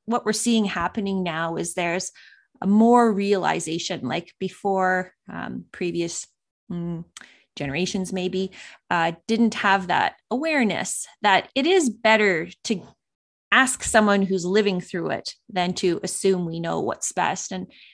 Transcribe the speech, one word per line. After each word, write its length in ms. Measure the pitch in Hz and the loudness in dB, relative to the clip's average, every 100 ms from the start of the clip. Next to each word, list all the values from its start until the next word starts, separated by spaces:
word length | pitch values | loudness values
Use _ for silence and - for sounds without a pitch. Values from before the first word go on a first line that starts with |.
| - | -4
what 180 | 233 | -2
we're 80 | 214 | -2
seeing 320 | 214 240 226 | -2 2 2
happening 580 | 202 180 170 - 196 190 | 2 -2 -4 -4 -4 -2
now 340 | 180 160 165 170 | -4 -4 -4 -4
is 180 | 170 | -6
there's 360 | - 170 180 - - - _ _ - | -4 -2 -2 -6 -14 -20 _ _ -6
a 40 | 190 | 2
more 460 | 214 233 240 233 | 4 6 6 4
realization, 880 | 202 202 196 160 165 160 170 - 175 127 | 2 0 0 0 -2 -4 -6 -6 -6 -4
like, 240 | 156 - - | -6 -8 -8
before, 760 | 185 - 202 190 185 185 180 _ - | -8 -4 -2 0 0 0 -4 _ -16
um, 340 | 170 - - 175 | -12 -10 -12 -14
previous, 540 | - 175 170 170 - - _ _ _ - | -6 -4 -4 -6 -8 -14 _ _ _ -12
mm, 340 | 175 170 165 170 - - _ _ | -8 -6 -8 -12 -20 -20 _ _
generations 580 | - 143 147 180 196 180 | -10 -6 -4 -4 -4 -6
maybe, 400 | 185 180 185 190 - - - - | -4 -4 -4 -6 -8 -20 -18 -4
uh, 240 | 175 165 170 - | -2 -2 -4 -4
didn't 280 | 226 226 | 2 2
have 340 | - 202 196 180 | 2 2 2 2
that 260 | 143 90 - - | 0 0 -4 -6
awareness 760 | 247 320 294 214 160 - - - - | -4 0 2 2 0 -4 -6 -10 -2
that 300 | 208 190 - | 2 2 2
it 120 | 269 302 | -2 2
is 240 | 381 269 | 4 2
better 580 | - 214 220 208 165 175 - | 0 2 4 4 2 -4 -10
to 180 | - 190 - _ _ _ _ _ - | -6 -6 -6 _ _ _ _ _ 2
ask 320 | 226 254 - | 4 4 0
someone 400 | - 233 208 202 | 2 4 6 4
who's 240 | 190 190 175 | 2 0 2
living 340 | 208 202 180 | 2 2 0
through 300 | - 180 165 | -4 -6 -4
it 240 | - - - _ | -6 -8 -16 _
than 240 | 185 175 | -2 -2
to 260 | 180 180 165 | 0 0 0
assume 440 | 180 - 190 185 170 | -4 0 2 2 0
we 140 | 165 | -4
know 200 | 170 165 | -4 -2
what's 320 | - - - | -2 -4 -4
best. 400 | 185 170 180 - | 0 0 -2 -6
And 140 | 185 185 - - | -10 -10 -16 -20